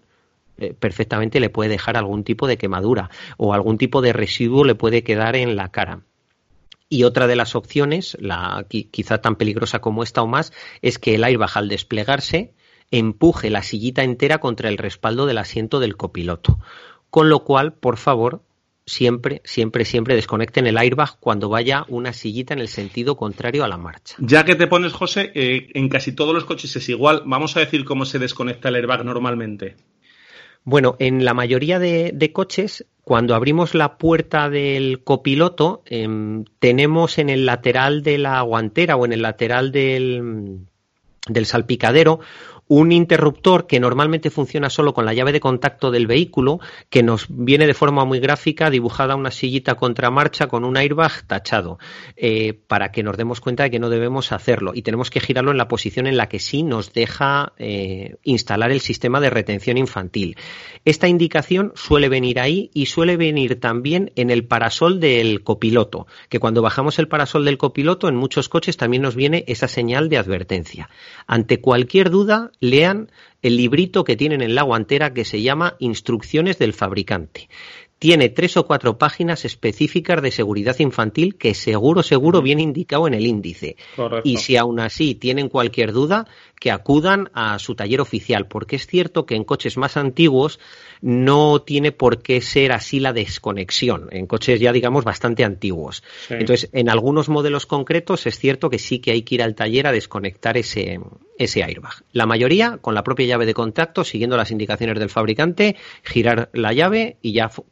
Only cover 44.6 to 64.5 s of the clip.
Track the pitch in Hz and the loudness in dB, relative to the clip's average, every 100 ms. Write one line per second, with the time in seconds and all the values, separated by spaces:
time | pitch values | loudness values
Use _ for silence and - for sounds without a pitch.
44.6 | 139 - 147 131 110 113 131 143 131 127 | -4 0 0 2 0 0 0 0 0 0
45.6 | 139 - 135 120 113 127 175 - 127 170 | -2 -2 -2 0 2 2 2 0 0 0
46.6 | - - - 127 117 110 - 131 120 143 | -6 -20 0 4 4 2 -4 -6 2 6
47.6 | 151 131 147 143 131 131 135 147 - 151 | 6 4 2 2 2 0 0 0 -2 0
48.6 | 160 131 117 - 135 135 135 - 131 131 | 2 2 -2 -2 -2 0 -4 -4 -4 -2
49.6 | 131 117 127 110 123 135 147 - 143 117 | -2 0 -2 0 0 2 2 0 -2 0
50.6 | 123 131 143 147 156 - - 95 - 110 | 0 0 0 2 0 -2 -6 -6 -2 -2
51.6 | 87 87 - - - - 120 110 110 110 | -2 -10 -16 -20 -20 -4 0 0 -2 -4
52.6 | - 104 98 107 104 98 117 120 131 120 | -2 -2 -2 -4 -6 -4 -6 -6 -6 -2
53.6 | 139 117 120 117 120 135 - 113 - 117 | -2 0 -2 0 -2 -4 -4 -4 0 0
54.6 | 95 120 110 113 127 135 - 127 135 135 | 0 -6 -4 -4 -2 -4 -2 -2 0 0
55.6 | 117 113 107 - 131 127 107 98 - 139 | 0 -2 -4 -4 0 0 -2 -4 -6 -4
56.6 | 160 113 104 - 117 - 139 143 143 _ | -2 -4 -4 -2 -2 0 0 0 -2 _
57.6 | 110 101 95 95 98 - - 120 - 101 | -8 -6 -6 -8 -12 -12 -2 -2 0 0
58.6 | 117 135 - 110 123 135 139 117 104 101 | 0 0 -2 -4 0 2 2 0 -2 -4
59.6 | 127 123 131 - 92 110 90 - - - | -2 0 -2 -4 -8 -6 -6 -8 -18 -18
60.6 | - - - 156 180 175 165 156 - 180 | -20 -4 0 2 4 4 2 0 0 0
61.6 | 202 - - 147 139 131 127 123 131 175 | -2 -6 0 2 4 2 0 0 0 -2
62.6 | - 151 135 - 170 170 160 151 127 123 | -4 -4 -4 0 0 2 0 0 0 -2
63.6 | 120 117 135 175 196 - 123 120 117 | -2 -2 -2 -2 -2 -2 0 0 2